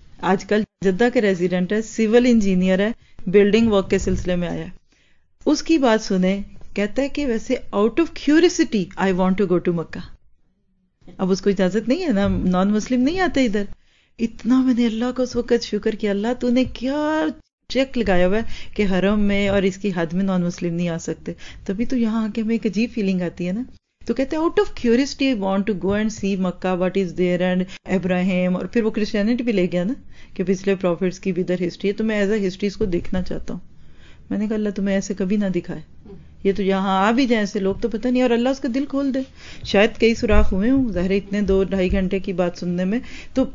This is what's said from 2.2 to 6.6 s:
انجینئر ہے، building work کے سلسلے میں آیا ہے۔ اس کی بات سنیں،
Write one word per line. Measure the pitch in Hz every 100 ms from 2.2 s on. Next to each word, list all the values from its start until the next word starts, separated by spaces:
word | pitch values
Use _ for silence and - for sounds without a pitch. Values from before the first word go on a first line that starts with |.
| 247
انجینئر | 226 196 185 185 185
ہے، | 208 - - - 185
building | 208 202 214 226
work | 196 190
کے | 190
سلسلے | 190 185 180 175
میں | 170
آیا | 165 160
ہے۔ | - _ _ _ _ _ _ -
اس | 302
کی | - 320
بات | 254 220
سنیں، | - 190 185 202 208 -